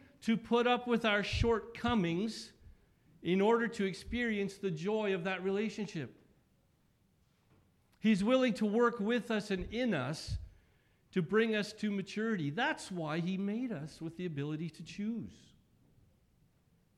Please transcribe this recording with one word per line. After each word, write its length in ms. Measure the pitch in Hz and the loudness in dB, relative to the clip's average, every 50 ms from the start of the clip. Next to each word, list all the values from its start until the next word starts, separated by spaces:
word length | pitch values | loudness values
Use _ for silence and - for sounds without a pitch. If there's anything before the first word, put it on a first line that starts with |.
| - - - - | -20 -20 -18 -6
to 160 | - - 226 | 0 0 0
put 300 | 226 - - 233 240 233 | 0 2 2 2 4 4
up 180 | 247 247 240 240 | 4 2 2 2
with 180 | 240 240 226 233 | 0 0 2 4
our 200 | 220 208 208 196 | 4 2 2 2
shortcomings 1300 | - - - - 233 233 208 - - - - - 240 240 220 175 170 165 175 214 226 214 - - - - - - - - _ _ _ _ _ _ _ - - - | 0 0 2 4 4 2 2 0 -6 -10 -4 -2 2 2 4 2 2 2 0 0 -2 -4 -8 -12 -14 -18 -20 -20 -20 -20 _ _ _ _ _ _ _ -18 -6 0
in 180 | 165 175 190 | 2 4 4
order 260 | 196 214 233 233 233 | 6 6 6 4 2
to 180 | 226 226 - 202 | 0 0 0 0
experience 720 | 190 185 - - - 233 240 247 233 214 202 202 190 - | 0 -2 -4 -8 -6 -2 -2 0 0 0 0 -2 -4 -4
the 120 | - - 196 | -4 -4 -4
joy 460 | 170 151 165 202 214 220 214 202 190 | -2 -2 -2 -2 0 0 0 0 0
of 80 | 185 165 | 0 -2
that 200 | 190 190 180 180 | -2 -4 -2 -2
relationship. 720 | 190 196 202 220 214 - - 208 - - 165 135 113 - - - _ _ _ _ _ _ _ _ _ _ _ _ _ _ _ _ _ _ _ _ _ _ _ _ _ _ _ _ _ _ _ _ _ _ | 0 0 0 0 -2 -2 -4 -6 -6 -4 -6 -6 -8 -10 -18 -20 _ _ _ _ _ _ _ _ _ _ _ _ _ _ _ _ _ _ _ _ _ _ _ _ _ _ _ _ _ _ _ _ _ _
He's 260 | _ - 214 220 175 202 | _ 4 4 4 6 6
willing 300 | 220 262 262 262 254 208 | 4 4 6 6 4 2
to 100 | - 220 | 2 0
work 340 | 208 196 233 240 233 233 - | 2 4 4 4 4 2 0
with 320 | 196 214 247 247 240 240 | 0 0 0 0 0 -2
us 180 | 226 208 214 - | -2 -2 -2 -2
and 220 | 196 185 175 - - | -4 -4 -4 -4 -2
in 200 | 233 254 240 196 | -2 0 0 0
us 420 | 143 123 131 156 - - - - - - - - - _ _ _ _ _ _ _ _ _ _ | 0 0 -2 -6 -6 -6 -6 -6 -6 -6 -10 -18 -20 _ _ _ _ _ _ _ _ _ _
to 100 | - 190 170 | -2 -2 0
bring 320 | 151 190 220 226 226 214 | 2 2 2 4 4 2
us 180 | 208 202 208 - | 0 -2 -4 -6
to 180 | - - 214 | -4 -4 -2
maturity. 580 | 202 196 190 - - 208 220 226 220 180 151 143 | -2 -2 -4 -6 -4 -4 -2 0 0 -2 -2 -2
That's 400 | 143 202 254 311 302 - - - | -2 -2 -2 -2 -2 -4 -8 -8
why 280 | 190 175 160 151 156 170 | -6 -6 -4 -4 -2 -2
he 180 | 165 185 190 | -2 -2 -2
made 340 | 185 196 202 208 226 262 247 | -2 -2 -2 -2 -4 -4 -4
us 300 | 214 143 151 156 - - | -6 -6 -8 -10 -12 -10
with 140 | 160 165 165 | -10 -10 -8
the 80 | - 180 | -6 -6
ability 440 | 180 156 139 143 151 156 151 170 160 | -6 -4 -4 -4 -4 -4 -4 -6 -6
to 120 | - - 170 | -8 -12 -16
choose. 720 | - - - 208 220 240 220 120 92 - - - - - _ _ _ _ _ _ _ _ - _ _ _ _ _ _ _ _ _ _ _ _ _ _ _ _ _ _ _ | -14 -8 -6 -4 -4 -4 -6 -6 -10 -12 -18 -20 -20 -20 _ _ _ _ _ _ _ _ -20 _ _ _ _ _ _ _ _ _ _ _ _ _ _ _ _ _ _ _